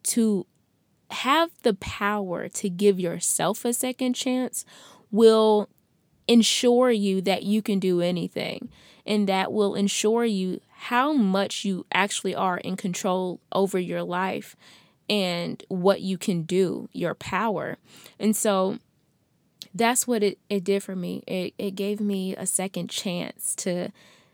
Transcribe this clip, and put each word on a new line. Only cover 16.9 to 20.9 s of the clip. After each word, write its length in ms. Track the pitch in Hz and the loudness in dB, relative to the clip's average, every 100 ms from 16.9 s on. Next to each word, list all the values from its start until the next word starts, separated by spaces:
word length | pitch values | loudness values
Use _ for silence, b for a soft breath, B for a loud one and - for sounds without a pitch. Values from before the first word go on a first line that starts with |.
your 220 | - 170 - | -6 -6 -6
power. 640 | - 185 226 180 - - _ B B B | -6 -4 -2 -4 -6 -10 _ B B B
And 160 | 214 208 | 0 2
so 420 | 220 196 190 - _ _ _ _ _ _ _ - - | 2 2 0 -4 _ _ _ _ _ _ _ -20 -10
that's 340 | 185 233 247 - | -2 0 2 0
what 140 | 226 | 2
it, 160 | 202 - - | 0 -2 -4
it 140 | 202 | -2
did 200 | 180 196 | 0 0
for 120 | - | -2